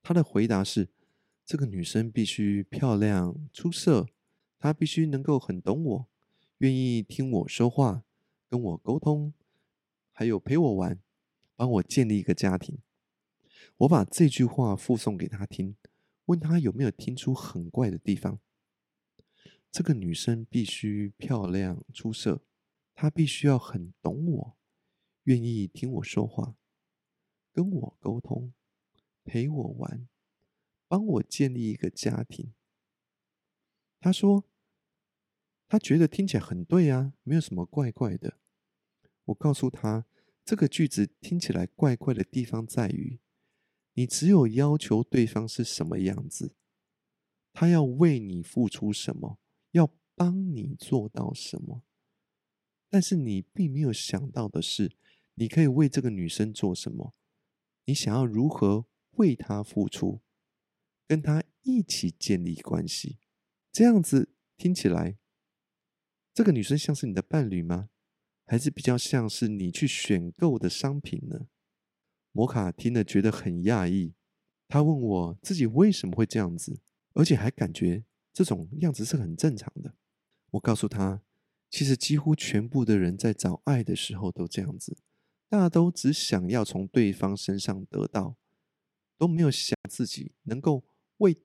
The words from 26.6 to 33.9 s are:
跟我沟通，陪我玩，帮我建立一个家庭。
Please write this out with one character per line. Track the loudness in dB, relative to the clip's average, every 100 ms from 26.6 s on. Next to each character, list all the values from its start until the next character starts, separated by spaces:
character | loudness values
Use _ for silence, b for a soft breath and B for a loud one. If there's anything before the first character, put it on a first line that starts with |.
| _ _ _ _ _ _ _ _ _
跟 | -4 -2
我 | -2 -6 -8
沟 | -6 -6
通， | -6 -8 -10 -16 _ _ _ _ _ _
陪 | -8 -4 -4
我 | -4 -8 -8
玩， | -10 -10 -14 _ _ _ _ _ _ _ -4
帮 | -2 0
我 | -2
建 | -2 -2 -2
立 | -2 -4
一 |
个 | -4 -6
家 | -4 -4 -4
庭。 | -6 -12 -16 -18 _ _ _ _ _ _ _ _ _ _ _ _ _